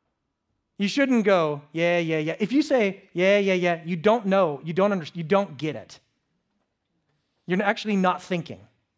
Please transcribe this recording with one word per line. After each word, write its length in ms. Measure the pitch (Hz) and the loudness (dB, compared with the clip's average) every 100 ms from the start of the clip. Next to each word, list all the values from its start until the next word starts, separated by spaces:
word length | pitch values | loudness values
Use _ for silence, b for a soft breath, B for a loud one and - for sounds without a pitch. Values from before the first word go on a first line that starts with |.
| _ _ _ _ _ _ _ - | _ _ _ _ _ _ _ -4
You 80 | 202 | -2
shouldn't 380 | 285 277 240 | 0 2 2
go, 380 | 202 190 156 147 143 | 4 2 2 -4 -8
"Yeah, 260 | 156 170 175 | -2 0 0
yeah, 200 | 165 160 | 0 -2
yeah." 180 | 156 - | -2 -4
If 140 | 214 | 0
you 100 | 269 | 0
say, 400 | 294 262 202 190 - | 2 2 0 -2 -8
"Yeah, 260 | 170 190 202 | 0 2 4
yeah, 160 | 196 | 2
yeah," 280 | 185 175 170 | 2 0 -2
you 120 | 165 175 | -4 0
don't 300 | 151 180 196 | 2 2 2
know, 340 | 190 175 147 | 2 2 -2
you 100 | 156 | -6
don't 200 | 170 202 | 0 0
underst-, 240 | 196 147 175 | 0 -6 -10
you 80 | |
don't 340 | 156 196 202 135 | 0 0 0 -6
get 160 | 156 | -8
it. 240 | 120 92 - _ _ _ _ _ _ _ _ _ _ _ _ _ _ - | -8 -12 -20 _ _ _ _ _ _ _ _ _ _ _ _ _ _ -4
You're 140 | 185 | -2
actually 340 | 202 226 214 202 | 0 -2 -2 0
not 260 | 185 180 | 0 -2
thinking. 380 | - 180 - 95 101 _ _ | -4 -6 -6 -14 -20 _ _